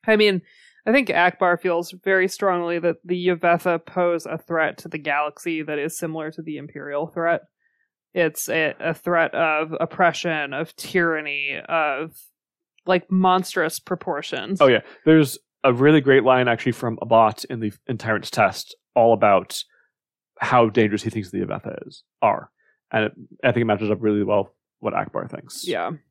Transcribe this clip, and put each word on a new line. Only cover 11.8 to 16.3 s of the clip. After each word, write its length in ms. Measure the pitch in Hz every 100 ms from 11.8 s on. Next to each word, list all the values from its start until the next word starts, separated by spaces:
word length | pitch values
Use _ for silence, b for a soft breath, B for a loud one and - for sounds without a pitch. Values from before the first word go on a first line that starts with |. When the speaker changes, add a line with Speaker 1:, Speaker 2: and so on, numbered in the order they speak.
| 151 135 160 - - _ _ _ _ _ -
Speaker 1:
like, 260 | 185 -
monstrous 680 | 185 185 185 185 - 160 -
proportions. 840 | - 180 - 147 - 131 104 190
Speaker 2:
Oh, 60 | 139
yeah. 140 | 117 B B -
There's 320 | 160 139 - _ _ 135
a 80 |
really 260 | 120 139 156
great 220 | 135 131
line, 240 | 120